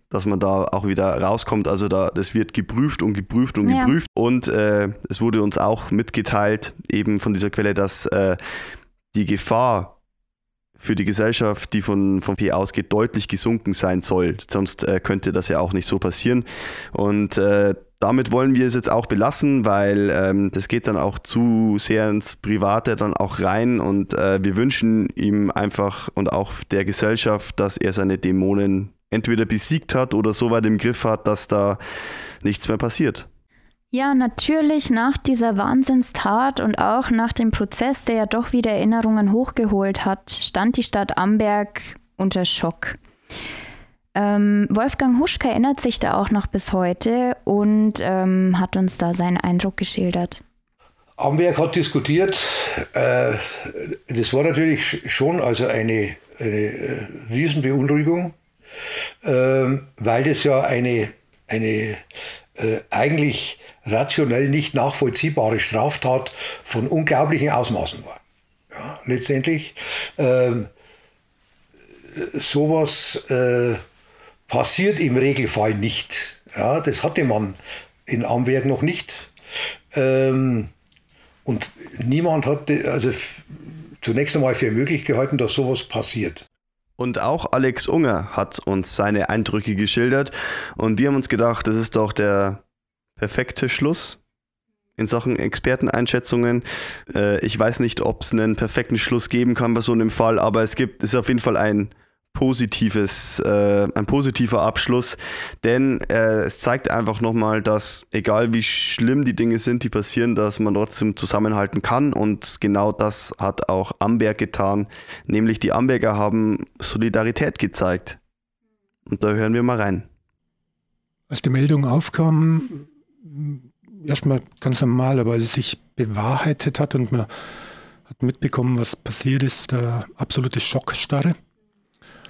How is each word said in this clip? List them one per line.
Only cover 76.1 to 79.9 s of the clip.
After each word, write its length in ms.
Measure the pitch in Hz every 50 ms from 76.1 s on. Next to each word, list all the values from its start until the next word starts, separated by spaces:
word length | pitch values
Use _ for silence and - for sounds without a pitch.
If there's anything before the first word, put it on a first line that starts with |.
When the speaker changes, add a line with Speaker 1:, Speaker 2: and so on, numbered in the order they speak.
| - - - - - - _ - -
Speaker 3:
Ja, 240 | 101 101 117 139 165
das 240 | 160 147 135 - -
hatte 200 | 151 151 - 156
man 320 | 127 110 107 107 98 98 - - - - - - - _ _ _
in 180 | - 120 113 117
Amberg 420 | - 120 123 127 127 135 135 120
noch 160 | 139 127 127
nicht. 500 | 139 165 175 - - - - - - - _ - - - - - - - - - _ _